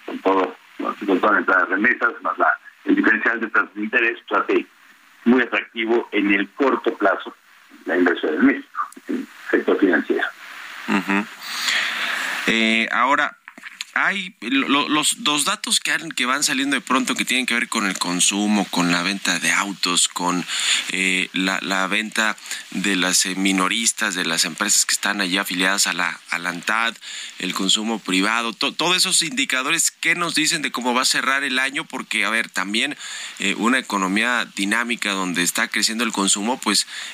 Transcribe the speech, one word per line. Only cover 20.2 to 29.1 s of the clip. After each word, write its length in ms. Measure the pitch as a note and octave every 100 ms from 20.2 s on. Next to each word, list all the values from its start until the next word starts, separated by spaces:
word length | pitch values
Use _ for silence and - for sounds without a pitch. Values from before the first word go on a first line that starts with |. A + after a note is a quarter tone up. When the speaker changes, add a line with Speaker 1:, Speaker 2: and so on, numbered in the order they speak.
| F2 F2 E2+ - - - -
Speaker 2:
eh, 400 | F#2 F#2 F#2 F#2
la, 280 | - F#2+ F#2+
la 240 | D#2+ F#2+ F#2+
venta 500 | G#2 A2 A#2 A2 G2+ - - -
de 220 | G2+ G2
las, 300 | F#2+ F2+ F2+
eh, 100 | G2 F#2
minoristas, 800 | G2 F#2+ F#2 A2 A2 - G#2+
de 120 | G2 E2
las 180 | E2
empresas 400 | E2 D#2 G#2 -
que 80 | -
están 300 | - G2+ G#2
allí 160 | F#2 G2
afiliadas 480 | G2+ F2+ F#2+ G2 F#2+
a 80 |
la, 260 | F2 F2 E2 -
a 100 | E2+
la 120 | F2
antad, 440 | F2 D#2+ A2 A#2 A2+ - - - -
el 160 | F#2
consumo 440 | - F#2+ A2 G#2+ A2
privado, 540 | - F#2 G2+ A#2 A2+
to-, 200 | A2 C#3
todos 240 | A2+ D#3+ F3+
esos 240 | F#3